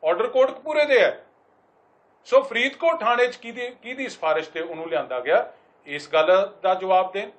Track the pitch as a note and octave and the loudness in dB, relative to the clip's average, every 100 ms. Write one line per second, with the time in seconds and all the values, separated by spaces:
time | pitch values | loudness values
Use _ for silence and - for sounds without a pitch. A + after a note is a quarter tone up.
0 | D#3 F3 A3 C4 C4 - D#4 D4+ D4 B3+ | 0 0 0 2 2 0 -4 0 4 4
1 | D#3+ - - _ _ _ _ _ _ _ | 4 0 -12 _ _ _ _ _ _ _
2 | _ _ - C4 C4 A3+ C4 - E4 E4 | _ _ 2 2 2 -2 -4 0 -2 0
3 | A3 A#3+ B3 B3 A#3 A#3 B3 B3+ A3+ B3+ | 0 2 0 -2 -16 -12 -12 -12 -16 -10
4 | C4 - D#3+ D#3 D#3 E3 E3 D#3+ E3 D#3+ | -10 -6 -2 -2 -2 -8 -10 -10 -6 -6
5 | - B2+ B2+ - - - _ _ - C#3+ | -4 -8 0 0 0 -12 _ _ -12 -12
6 | C#3+ D#3+ D#3+ F#3 G3 - F#3 D3+ F#3 F#3 | -2 0 4 4 2 -2 -2 -2 2 2
7 | F#3 G3 G#3+ | 2 -4 -10